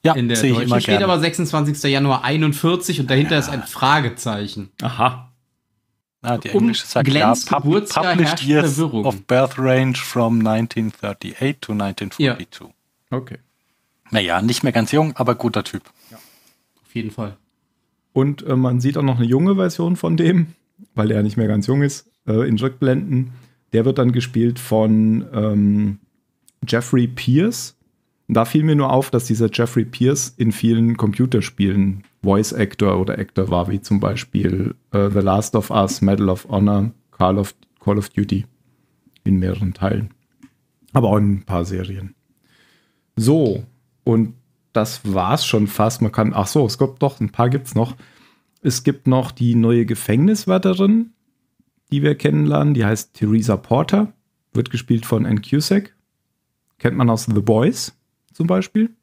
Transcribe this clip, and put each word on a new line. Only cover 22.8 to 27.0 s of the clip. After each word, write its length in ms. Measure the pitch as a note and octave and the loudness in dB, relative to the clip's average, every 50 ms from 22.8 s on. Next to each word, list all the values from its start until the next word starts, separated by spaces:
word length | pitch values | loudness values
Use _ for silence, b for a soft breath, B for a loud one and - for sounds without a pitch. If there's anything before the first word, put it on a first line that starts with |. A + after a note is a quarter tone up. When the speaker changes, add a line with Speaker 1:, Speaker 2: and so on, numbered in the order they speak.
| C#3 D3 - - G3+ F#3 C3+ B2+ C3 B2+ B B B B B B B _ | 0 0 0 0 0 -2 -2 -2 -2 -4 B B B B B B B _
Speaker 3:
Der 120 | - A2+ A2+ | 0 2 2
wird 140 | C3+ C3 C#3 | 2 2 2
dann 140 | B2+ B2 | 2 2
gespielt 480 | A#2+ B2+ A#2 - - A2+ A2+ A#2+ A#2+ B2 | 2 0 -2 -2 0 0 0 0 0 -4
von, 640 | - - A2 A2 A2 A2 A2 A2 A2 A2 A2 A2+ - - | -4 0 2 2 4 4 4 4 4 2 2 0 -2 -6
ähm, 680 | - A2+ G#2+ G#2+ G#2 G#2 G#2 G2+ G#2 G#2 G#2 G2+ G2+ G2+ _ _ _ _ _ _ _ _ _ _ _ _ - - | -4 -2 -2 0 2 2 2 4 2 2 0 -2 -4 -8 _ _ _ _ _ _ _ _ _ _ _ _ -6 -2
Jeffrey 400 | - A#2 A#2+ - - B2+ | -2 -2 0 0 0 2